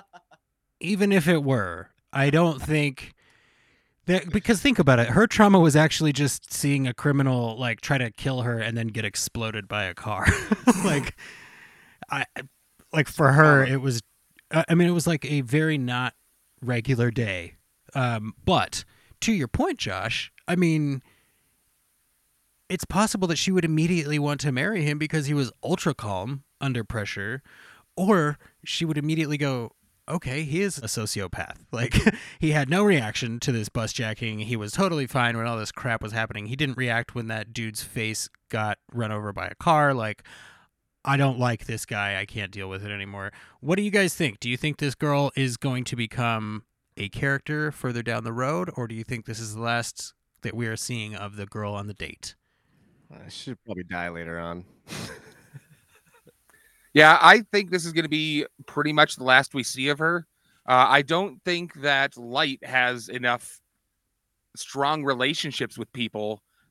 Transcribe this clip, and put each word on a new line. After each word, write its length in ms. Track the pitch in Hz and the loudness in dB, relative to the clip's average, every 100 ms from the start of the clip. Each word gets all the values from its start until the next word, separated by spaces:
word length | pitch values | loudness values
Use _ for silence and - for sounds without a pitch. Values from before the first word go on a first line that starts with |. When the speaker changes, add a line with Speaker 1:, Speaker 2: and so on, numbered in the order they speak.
| - 175 _ | -20 -20 _
Speaker 1:
<laughs> 500 | - _ _ _ _ | -20 _ _ _ _
Speaker 2:
even 320 | 170 202 202 | -2 2 4
if 120 | 190 151 | 4 4
it 120 | 160 | 2
were, 500 | 139 123 90 85 - _ _ | 2 0 -2 -8 -14 _ _
I 200 | 139 139 | 0 2
don't 300 | 156 170 127 | 4 4 0
think 520 | 151 156 143 127 - _ _ _ _ _ _ _ _ _ - | -2 0 0 -4 -14 _ _ _ _ _ _ _ _ _ 0
that, 220 | 180 170 | 0 0
because 300 | 202 - 196 | 0 2 4
think 180 | 285 220 | 4 6
about 220 | 139 120 | 6 6
it. 80 | 117 | 6
Her 180 | 151 226 | 4 4
trauma 320 | - 208 190 | 6 8 10
was 200 | 165 151 | 8 6
actually 340 | 156 - 156 | 4 4 0
just 400 | 143 139 - - | 2 0 -2 -8
seeing 340 | - 147 139 131 | -4 0 0 0
a 80 | |
criminal, 640 | - 147 139 135 123 117 110 | 0 0 2 2 2 -2 -4
like, 220 | 123 110 | -4 -4
try 180 | - 135 | -2 0
to 140 | 117 | -2
kill 300 | - 135 127 | -4 -4 -2
her 180 | 120 117 | -2 -2
and 180 | 110 117 | -4 -4
then 100 | 113 | -4
get 180 | 110 104 | -4 -4
exploded 640 | - - 117 110 107 98 | -4 -6 -6 -6 -6 -6
by 160 | 107 92 | -4 -4
a 80 | |
car. 340 | - 110 95 - - 349 | -6 -6 -2 0 -2 -2
<laughs> 300 | 214 254 190 | 0 2 2
Like, 320 | 202 147 - - - - - - - - _ _ - | 0 0 -2 -10 -18 -20 -20 -20 -20 -20 _ _ -8
I, 140 | 139 - - 139 _ _ _ _ | -8 -6 -10 -16 _ _ _ _
like, 160 | 156 135 | -2 -2
for 240 | - 139 | 2 6
her, 300 | 139 156 139 | 8 8 8
Speaker 1:
Trauma. 100 | 131 | 4
Speaker 2:
it 80 | 135 | 0
was, 200 | 135 117 - _ _ _ _ | -2 -4 -6 _ _ _ _
I, 140 | 160 165 | -2 4
I 80 | 170 | 4
mean, 140 | 175 | 4
it 20 | |
was, 160 | 175 170 | 2 0
like, 160 | 160 | -2
a 160 | 131 147 | -2 -4
very 380 | 120 147 160 147 | 0 0 2 0
not 360 | 123 123 123 - _ _ _ _ | -2 -2 -4 -8 _ _ _ _
regular 480 | 120 120 135 117 123 | -4 -2 0 2 0
day. 460 | 107 107 92 85 - _ _ _ | 0 -4 -4 -10 -18 _ _ _
Um, 400 | 139 123 113 110 - | -4 -2 -2 -6 -6
but 400 | - 151 87 - - _ _ _ | 0 2 0 -6 -12 _ _ _
to 100 | 226 | 0
your 160 | 202 123 | 0 0
point, 300 | - 359 277 | -2 -2 -4
Josh, 540 | 110 95 110 - - _ - | -6 -6 -4 -6 -8 _ -4
I 120 | 175 | 2
mean, 440 | 170 156 147 131 - _ _ _ _ _ _ _ _ _ _ _ _ _ _ _ - | 2 2 0 -4 -10 _ _ _ _ _ _ _ _ _ _ _ _ _ _ _ -8
it's 160 | 180 - | -8 -2
possible 420 | 185 214 214 175 | 0 0 0 0
that 100 | 151 | 0
she 140 | 185 | 0
would 140 | 185 160 | 2 2
immediately 520 | 156 170 175 147 151 | 2 2 0 0 -2
want 200 | 143 139 | -2 -2
to 100 | 139 | -2
marry 320 | 127 180 208 | 0 0 0
him 140 | 147 151 | -2 -2
because 300 | 151 160 139 | -2 -2 0
he 60 | |
was 180 | 147 120 - | 0 -2 -4
ultra 300 | 127 185 160 | -4 -2 -2
calm 500 | - 107 95 113 139 - _ | -4 -4 -6 -6 -10 -12 _
under 240 | 139 120 | -4 -4
pressure, 580 | 104 113 101 101 101 131 - - - - _ - | -4 -6 -6 -6 -8 -8 -12 -20 -20 -20 _ -2
or 420 | 190 190 147 147 - _ | 2 4 2 -2 -12 _
she 220 | - - 165 | -10 -4 -2
would 120 | 151 | -2
immediately 400 | 151 160 147 147 | -2 -2 -2 -2
go, 340 | 143 123 117 - _ _ - | -2 -2 -6 -14 _ _ -8
"Okay, 320 | 170 - 139 | -8 -6 -6
he 180 | 147 165 | -4 -2
is 160 | 202 147 | -4 -4
a 80 | 113 | -6
sociopath." 680 | 120 110 104 92 - - - | -6 -4 -6 -6 -8 -10 -14
<laughs> 80 | - | -12
Like, 240 | 117 120 - 214 208 - - | -6 0 2 2 0 -6 -4
he 120 | 156 | 0
had 180 | 151 135 | 0 0
no 140 | 180 | 2
reaction 560 | 208 156 107 - 120 117 | 4 2 0 -4 -6 -4
to 100 | 139 | -2
this 180 | 117 104 | -2 -4
bus 240 | 120 110 | -6 -6
jacking. 460 | - 110 104 113 107 | -4 -6 -6 -6 -6
He 160 | 107 117 | -6 -6
was 160 | 104 | -4
totally 340 | - 190 156 127 | 0 0 0 -2
fine 300 | 131 120 113 | 0 0 0
when 80 | 120 | -4
all 120 | 113 | -4
this 140 | 104 | -6
crap 300 | - 123 113 | -8 -6 -4
was 100 | 107 | -4
happening. 340 | 113 110 104 107 | -6 -6 -8 -10
He 80 | 135 | -4
didn't 220 | 139 123 | -4 -2
react 360 | 123 117 - | -2 -2 -4
when 140 | 120 113 | -8 -8
that 260 | 110 110 | -8 -8
dude's 300 | 117 110 107 | -8 -8 -8
face 460 | - 123 110 107 - _ _ | -10 -6 -4 -6 -10 _ _
got 300 | 110 107 - _ | -4 -4 -6 _
run 200 | 120 107 | -6 -4
over 200 | 107 104 | -6 -8
by 140 | 92 92 | -8 -10
a 80 | - | -4
car. 380 | 170 151 143 | 2 4 4
Like, 300 | 127 107 - - - - - _ _ _ _ | 2 -4 -8 -16 -20 -20 -20 _ _ _ _
"I 140 | 135 139 | 0 2
don't 200 | 135 123 | 2 2
like 280 | 123 113 - | -2 -2 -6
this 200 | 110 - | -10 -6
guy. 340 | 104 101 95 | -4 -2 -4
I 60 | 101 | -6
can't 260 | 110 95 | -8 -10
deal 160 | 95 95 | -10 -10
with 140 | 95 | -10
it 80 | 104 | -8
anymore." 400 | 101 98 98 98 - - _ | -10 -10 -10 -12 -14 -20 _
What 160 | 139 185 | -2 -2
do 80 | |
you 80 | 208 | 0
guys 240 | 202 185 - | 2 0 0
think? 240 | 143 - | -4 -4
Do 100 | 120 | -6
you 80 | 127 | -4
think 200 | 156 135 | -4 -2
this 180 | 143 - | -4 -2
girl 360 | 147 143 139 139 | 0 0 0 0
is 200 | 131 117 | -4 -2
going 260 | 139 127 | -4 -4
to 120 | 123 120 | -6 -6
become 680 | 113 - 120 110 107 107 - _ _ - | -4 -2 -2 -2 -4 -10 -14 _ _ -12
a 120 | 101 | -10
character 600 | - 139 139 - 151 151 | -4 -2 -2 -4 -4 -4
further 300 | - 127 120 | -6 -6 -4
down 220 | 117 117 | -4 -6
the 100 | 113 | -6
road, 380 | 117 135 170 180 135 | -4 -2 -2 -6 -8
or 120 | 113 | -8
do 80 | 113 | -10
you 80 | |
think 220 | 110 120 - | -10 -10 -10
this 140 | 110 | -10
is 140 | 110 | -10
the 80 | 107 | -8
last 540 | 117 120 - - - - _ _ | -4 -4 -4 -10 -16 -20 _ _
that 140 | - 113 | -10 -6
we 100 | 113 | -6
are 120 | 110 | -6
seeing 360 | - 120 107 98 | -8 -8 -8 -10
of 200 | 101 104 | -12 -12
the 100 | 101 | -12
girl 280 | 107 104 101 | -8 -6 -6
on 100 | 104 | -8
the 80 | |
date? 400 | 98 82 - - - _ _ _ _ _ _ _ | -12 -14 -14 -18 -20 _ _ _ _ _ _ _
Speaker 1:
Uh, 160 | - - | -20 -18
she'll 260 | - 135 113 110 | -16 -14 -14 -10
probably 180 | 90 | -12
die 260 | 87 87 87 | -8 -6 -6
later 300 | 85 82 85 | -8 -10 -8
on. 260 | 85 87 90 _ - | -8 -10 -14 _ -16
<laughs> 80 | - - - - - _ 143 - _ _ _ _ 466 _ _ _ _ _ _ _ | -14 -12 -16 -20 -20 _ -20 -20 _ _ _ _ _ _ _ _ _ _ _ _
Speaker 3:
Yeah, 240 | 147 156 160 | 10 10 12
I 200 | 165 226 208 | 12 10 6
think 200 | 202 180 | -2 0
this 140 | 175 165 | -2 0
is 60 | |
gonna 160 | 160 156 | -2 0
be 380 | 156 156 147 - - - | -2 0 -2 -4 -10 -6
pretty 260 | 147 151 | -2 2
much 240 | 151 151 - | 4 4 4
the 80 | 127 | 4
last 280 | 131 - | 4 4
we 100 | 135 | -4
see 260 | 117 131 139 | -6 -4 -2
of 100 | 143 | 0
her. 260 | 160 175 - _ _ _ - | 0 -2 -6 _ _ _ 4
Uh, 200 | 127 120 | 6 8
I 140 | 143 | 6
don't 420 | 135 170 196 127 | 6 0 0 -4
think 300 | 180 175 175 139 | -4 -4 -6 -4
that 340 | 143 139 143 120 | 0 2 0 -4
Light 480 | 120 135 156 135 | -6 -2 -2 -4
has 460 | - 127 123 123 113 | -2 0 0 -2 -8
enough 500 | 123 123 120 - - _ _ _ _ _ _ _ _ _ - | -2 -2 -2 -6 -20 _ _ _ _ _ _ _ _ _ -18
strong 480 | - 135 143 156 | -10 -2 -2 0
relationships 720 | 139 123 135 165 151 - 117 120 | -2 0 0 -2 -6 -6 -6 -8
with 140 | 107 | -10
people 500 | 120 113 107 107 107 _ _ _ | -6 -6 -6 -6 -8 _ _ _